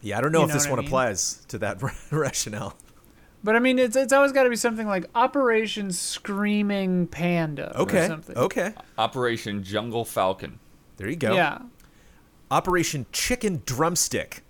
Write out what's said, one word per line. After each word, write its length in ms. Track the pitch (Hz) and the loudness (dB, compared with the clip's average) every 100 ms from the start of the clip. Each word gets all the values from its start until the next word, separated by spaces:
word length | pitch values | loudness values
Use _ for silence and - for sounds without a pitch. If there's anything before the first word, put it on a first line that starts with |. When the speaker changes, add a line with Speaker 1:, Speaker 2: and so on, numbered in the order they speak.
Speaker 1:
Yeah, 160 | 110 101 | -4 -2
I 20 | |
don't 120 | 135 | 2
know 80 | 160 | 4
Speaker 2:
You 40 | |
Speaker 1:
if 40 | 151 | 4
Speaker 2:
know 60 | |
Speaker 1:
this 100 | 143 | 2
Speaker 2:
what 40 | 143 | 0
I 40 | |
Speaker 1:
one 60 | 127 | 0
Speaker 2:
mean? 80 | - | 0
Speaker 1:
applies 560 | 131 123 98 - - - | 2 2 0 -4 -6 -10
to 100 | 113 | -6
that 220 | 104 98 110 - | -4 -4 -6 -8
<laughs> 140 | - | -6
rationale. 680 | 151 139 - - 104 98 - - - - - - - | -2 -2 -2 -6 -6 -10 -12 -20 -20 -20 -20 -20 -10
Speaker 2:
But 140 | 208 226 | 2 4
I 20 | |
mean, 200 | 247 254 | 4 4
it's, 180 | 254 233 | 2 2
it's 160 | 269 | 4
always 200 | 269 277 | 6 6
gotta 180 | 269 254 | 6 4
be 60 | 233 | 4
something 300 | 240 220 214 | -2 -2 -2
like 200 | 190 165 | -2 -2
Operation 760 | 233 254 277 254 220 220 214 202 | 0 2 4 4 2 0 -4 -4
Screaming 1120 | 180 - - - 196 208 208 202 202 190 180 170 | -4 -6 -8 -6 -2 2 2 2 0 2 2 0
Panda 680 | - 175 170 160 143 - | 0 0 0 0 -4 -8
or 100 | - | -2
Speaker 1:
Okay, 220 | 190 190 165 | 0 2 2
Speaker 2:
something. 300 | 160 - - | -2 -8 -2
Speaker 1:
okay. 380 | 131 - 190 220 - - | 0 0 -4 -6 -16 -2
Speaker 3:
Operation 680 | 113 131 123 113 - 101 | -2 0 -2 -2 -4 -8
Jungle 400 | 95 107 113 113 | -4 -4 -2 -4
Falcon. 540 | 113 - 95 98 - - _ - _ - | -4 0 0 0 -8 -14 _ -20 _ -10
Speaker 1:
There 100 | 101 | -8
you 80 | 170 | -2
go. 160 | 117 | 0
Speaker 2:
Yeah. 280 | 190 160 - - - - - - - - _ - | 2 2 -2 -14 -20 -20 -20 -20 -20 -20 _ -2
Speaker 1:
Operation 560 | 139 190 180 160 147 117 | -2 2 0 0 -4 -6
Chicken 500 | - - 247 214 170 | -4 -2 -2 -2 -4
Drumstick 760 | - 120 160 175 - 107 - - - | -6 0 0 2 0 -2 -6 -12 -20